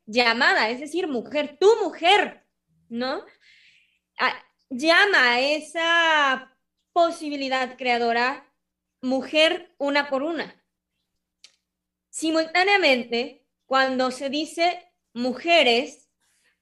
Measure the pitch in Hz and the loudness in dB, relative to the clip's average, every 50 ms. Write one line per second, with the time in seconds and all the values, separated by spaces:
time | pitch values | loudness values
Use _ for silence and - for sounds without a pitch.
0 | _ - 208 247 247 233 226 240 285 339 392 330 233 214 240 254 302 294 311 349 | _ -4 0 2 2 2 2 2 2 2 4 2 0 -2 -2 -6 -8 -8 -6 -6
1 | 370 320 269 233 - - - 294 294 294 - - 381 403 453 440 403 311 - - | -4 -4 -4 -6 -6 -4 -4 -4 -4 -4 -2 2 4 4 4 4 0 -4 -4 0
2 | 320 349 403 403 - - - - _ _ _ _ _ _ _ _ _ - 233 233 | 2 4 4 4 2 -2 -6 -18 _ _ _ _ _ _ _ _ _ -12 -8 -6
3 | 247 262 285 403 - - _ _ _ _ _ _ _ _ _ _ _ _ _ _ | -6 -6 -6 -8 -10 -14 _ _ _ _ _ _ _ _ _ _ _ _ _ _
4 | _ _ _ - 240 247 - 254 - _ _ _ _ - 269 240 294 320 330 359 | _ _ _ -4 -2 -2 -4 -6 -14 _ _ _ _ -12 -8 -2 2 4 4 4
5 | 403 415 381 302 254 240 240 247 262 285 302 311 302 - - 339 330 330 339 339 | 4 4 4 2 4 4 2 2 0 0 -2 -4 -6 -8 -6 -4 -2 0 2 2
6 | 330 330 311 302 285 269 262 254 - _ _ _ _ _ _ _ _ _ - 349 | 2 4 4 2 2 2 0 -2 -6 _ _ _ _ _ _ _ _ _ 0 2
7 | 339 330 330 330 320 294 294 277 269 262 262 262 254 247 254 - 269 247 240 233 | 2 2 0 -6 -10 -8 -8 -6 -4 -2 -2 -2 -2 -4 -8 -6 -2 -2 0 0
8 | 240 233 233 233 240 254 285 294 - _ _ _ _ _ _ _ _ _ _ - | 0 0 0 0 0 -2 -4 -6 -14 _ _ _ _ _ _ _ _ _ _ -8
9 | - 254 262 269 262 - - 302 311 330 349 359 - _ _ - 285 285 285 285 | -4 -2 -2 -2 -2 -2 2 2 2 2 2 -2 -10 _ _ -6 -4 -2 0 0
10 | 277 285 269 254 277 320 339 285 202 185 - _ _ _ _ _ _ _ _ _ | -2 -2 -4 -4 -4 -4 -6 -6 -8 -10 -14 _ _ _ _ _ _ _ _ _
11 | _ _ _ _ _ _ _ _ _ - _ _ _ _ _ _ _ _ _ _ | _ _ _ _ _ _ _ _ _ -20 _ _ _ _ _ _ _ _ _ _
12 | _ _ - - 311 320 320 320 320 320 320 359 370 403 403 392 349 285 262 247 | _ _ -12 -6 -4 -2 0 0 -2 0 0 0 2 2 2 2 4 2 2 2
13 | 226 - 233 233 247 - 247 _ _ _ _ _ _ - 254 262 262 262 262 254 | 0 -4 -4 -4 -6 -6 -10 _ _ _ _ _ _ -2 0 0 2 0 0 -2
14 | 254 254 247 - 285 277 247 302 320 302 - 339 339 359 349 349 - _ _ _ | -2 -2 -4 -6 -8 -6 -4 -6 -6 -6 -4 -2 -2 -2 -2 -4 -12 _ _ _
15 | _ _ - 233 247 254 233 - - 339 339 330 277 247 233 233 277 - - - | _ _ -10 -6 -6 -6 -6 -4 0 2 4 4 4 4 2 0 0 -4 -10 -20
16 | _ _ _ _ _ _ _ _ _ _ _ _ | _ _ _ _ _ _ _ _ _ _ _ _